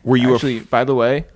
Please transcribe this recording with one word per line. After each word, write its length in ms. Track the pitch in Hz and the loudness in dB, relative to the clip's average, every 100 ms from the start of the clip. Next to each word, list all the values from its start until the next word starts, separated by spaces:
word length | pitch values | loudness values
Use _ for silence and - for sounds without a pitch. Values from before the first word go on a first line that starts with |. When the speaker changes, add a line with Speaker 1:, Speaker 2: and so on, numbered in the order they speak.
Speaker 1:
Were 140 | 120 127 | 0 2
you 120 | 127 | 2
a 0 | |
f- 40 | 120 | 0
Speaker 2:
Actually, 220 | 139 113 | -2 -6
by 220 | - 120 | -4 -2
the 120 | 131 131 | 0 0
way, 300 | 117 143 - | 0 -2 -6